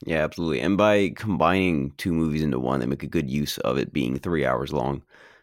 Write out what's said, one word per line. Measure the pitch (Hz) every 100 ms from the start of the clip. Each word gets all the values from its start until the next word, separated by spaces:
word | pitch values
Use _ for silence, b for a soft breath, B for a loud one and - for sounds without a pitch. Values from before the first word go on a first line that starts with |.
| -
Yeah, | 80
absolutely. | 76 - 82 67
And | 78 98
by | 107 104 98 -
combining | 107 82 78 95 92 78 69
two | - 92
movies | 82 80 76
into | 78 64
one, | 62 67
they | 60
make | 69
a | 73
good | 85 69
use | 71 71 -
of | - 64
it | -
being | - 62 65
three | - 82 64
hours | 64 69
long. | 76 64 71 - B B B